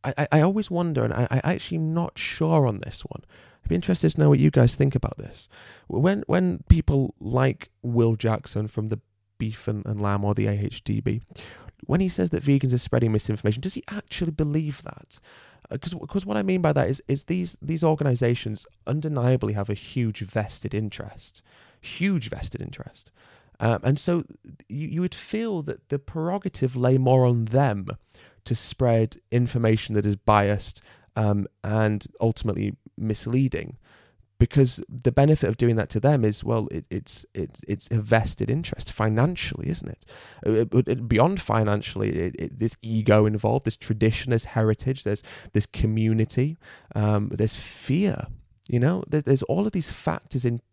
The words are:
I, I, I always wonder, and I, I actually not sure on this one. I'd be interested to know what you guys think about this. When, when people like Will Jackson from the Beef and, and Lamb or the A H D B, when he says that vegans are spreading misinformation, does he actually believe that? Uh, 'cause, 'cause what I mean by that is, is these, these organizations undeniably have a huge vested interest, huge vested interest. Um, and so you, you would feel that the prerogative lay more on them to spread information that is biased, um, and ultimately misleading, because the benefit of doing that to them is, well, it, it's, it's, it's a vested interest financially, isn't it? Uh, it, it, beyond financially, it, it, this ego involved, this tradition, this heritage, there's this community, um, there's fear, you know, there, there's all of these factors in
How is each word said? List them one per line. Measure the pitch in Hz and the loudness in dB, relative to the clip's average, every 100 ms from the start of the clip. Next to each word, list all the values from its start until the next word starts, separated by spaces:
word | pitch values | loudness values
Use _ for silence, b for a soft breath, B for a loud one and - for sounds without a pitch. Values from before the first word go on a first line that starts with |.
I, | 135 139 | -6 -2
I, | 147 | 2
I | 151 | 4
always | 165 202 208 | 4 2 -2
wonder, | 175 175 143 | -2 0 0
and | 113 | 0
I, | - 123 | 0 0
I | 131 - | 0 0
actually | - - 165 | -2 -2 -4
not | 160 165 170 - | -2 -2 -4 -6
sure | - - 160 165 131 | -10 -2 2 4 4
on | 101 | 0
this | 101 - | -8 -12
one. | - - - B B B | -12 -14 -16 B B B
I'd | - | -2
be | 170 | -2
interested | 175 175 - | 0 2 2
to | - | 4
know | 151 | 4
what | 143 | 6
you | 151 | 6
guys | 135 120 - | 6 4 4
think | 143 131 | 0 0
about | - - | -4 -6
this. | - - - B B B B | -14 -16 -20 B B B B
When, | 101 160 202 - | 0 2 2 2
when | 180 180 - - | 2 2 -2 4
people | 165 151 139 131 - | 4 6 2 0 -4
like | 95 127 135 - - _ | -2 2 2 0 -12 _
Will | 123 117 117 113 | -2 2 2 2
Jackson | 110 110 - - 107 | 0 -2 -4 -6 -4
from | - 110 | -4 -4
the | 107 _ _ _ _ | -6 _ _ _ _
Beef | 110 110 - | -8 -6 -6
and, | 107 101 | -6 -4
and | 104 | -4
Lamb | 101 101 | -2 0
or | 101 104 | 0 0
the | 104 | 0
A | |
H | 101 104 - | 0 -4 -6
D | - 107 | -4 -2
B, | 107 110 - - B B B _ - | -2 -4 -6 -18 B B B _ -2
when | 151 | 0
he | 185 | 0
says | 170 175 | 0 0
that | - | 0
vegans | 139 139 135 | 2 2 4
are | 123 | 0
spreading | - 120 117 | 0 0 2
misinformation, | 107 - 107 104 107 | 0 0 -2 0 0
does | 180 | -4
he | - - | -8 -8
actually | 208 - - 170 | -12 -10 -4 -4
believe | 151 151 151 151 139 | -2 -2 0 -4 -8
that? | - - - - B B B B - | -14 -18 -20 -20 B B B B -12
Uh, | 135 | -10
'cause, | - 175 - | -8 -10 -6
'cause | 202 190 | -6 -4
what | 208 | -2
I | |
mean | 196 185 | 0 2
by | 165 | 2
that | 147 87 | 4 2
is, | 135 - | 0 -2
is | 139 | -4
these, | - 180 175 - | -2 -4 -4 -8
these | 139 160 | -6 0
organizations | 160 156 147 123 120 120 110 107 - _ - | 2 2 2 2 2 0 -2 -10 -12 _ -4
undeniably | 147 156 143 123 127 110 | -4 -2 0 2 2 0
have | 104 101 | -2 -4
a | 104 | -6
huge | - 127 117 104 | -6 -2 -2 -4
vested | 95 113 104 - 117 104 | -6 -4 -4 -6 -6 -4
interest, | 107 - 107 - - - b b b b | -6 -8 -14 -16 -20 -20 b b b b
huge | - - 190 180 113 | -16 -4 -2 -2 -4
vested | - - - | -8 -8 -8
interest. | - - - - - b b b b b | -12 -12 -16 -18 -20 b b b b b
Um, | 110 113 | 0 2
and | - 143 | 2 0
so | - 175 - - - - - | 0 -2 -4 -14 -20 -20 -12
you, | 139 156 | -10 -6
you | 156 | -4
would | 180 - | -4 -6
feel | - 214 226 185 | -8 -6 -4 -6
that | 143 113 _ | -6 -10 _
the | 143 | -6
prerogative | - 165 160 196 - - 131 127 | -6 -6 -4 -4 -6 -2 -2 2
lay | 123 131 | 4 4
more | 127 131 127 | 6 6 6
on | 120 110 | 2 2
them | 123 139 101 95 - b b b b | 2 2 0 -6 -10 b b b b
to | - | -6
spread | 113 - - 127 113 113 - _ | -4 -4 0 2 4 2 -4 _
information | 120 120 120 113 110 - 104 | 0 0 2 2 2 2 0
that | 104 | 2
is | 101 | 0
biased, | - 107 101 104 - - b b b - | 2 4 4 0 -4 -12 b b b 0
um, | 107 101 98 _ | 2 2 -2 _
and | 104 107 107 104 - - | -4 0 2 0 -6 -2
ultimately | 113 113 110 95 101 - - - | 0 0 -2 -2 -4 -6 -16 -8
misleading, | 110 104 - 123 135 82 - - b b b b _ _ | -4 -4 0 2 2 -2 -8 -14 b b b b _ _
because | 120 143 131 - - | 2 6 4 2 -8
the | 120 - | -2 0
benefit | 123 143 156 - | 4 4 4 2
of | 113 | 2
doing | 120 113 | 2 2
that | 98 | 0
to | 107 | 0
them | 131 147 | 2 4
is, | 110 107 | 2 0
well, | 113 113 107 | -2 -2 -2
it, | 82 - | -8 -8
it's, | - - - - | -10 -8 -12 -12
it's, | - 78 - - | -8 -8 -10 -8
it's | 101 - | -6 -2
a | 117 | -4
vested | 104 113 110 - 101 | 2 2 2 -4 -2
interest | 135 - - - | -2 -4 -8 -10
financially, | - 110 107 143 180 - - - | -2 0 2 2 0 -6 -6 -6
isn't | - - | -6 -8
it? | - - B B B - | -14 -18 B B B 0
Uh, | |
it, | 110 117 127 - | 0 2 2 2
it, | 123 117 | -2 0
beyond | 110 147 196 | 4 4 2
financially, | - 110 104 104 - 104 104 | 0 0 2 0 -4 -4 -2
it, | 76 87 - | -2 -4 -6
it, | - - | -10 -4
this | 113 - | -4 -4
ego | 113 110 107 107 107 | -4 -2 4 6 6
involved, | 107 107 127 - | 2 0 0 -2
this | - | -6
tradition, | - 107 110 - - | -6 2 2 2 0
this | 113 - | -2 0
heritage, | - 110 110 131 131 | 0 2 0 -2 -6
there's | - 101 B B B | -4 -6 B B B
this | 107 - | -2 -2
community, | - 113 110 110 110 110 - 139 165 B B B 107 | -2 0 2 2 2 0 0 -2 -4 B B B 0
um, | 107 104 104 | 2 2 0
there's | - 110 - | 0 -2 -2
fear, | - - - 143 202 - - - _ _ - | -12 -14 -2 0 2 -2 -8 -14 _ _ -2
you | 120 | 2
know, | 131 185 - | 2 0 0
there, | - | -2
there's | 143 135 | 2 2
all | - 160 208 | 2 0 0
of | |
these | 202 156 | -2 -6
factors | - - 160 _ 135 120 | -6 -4 -4 _ -2 -2
in | 120 _ | -4 _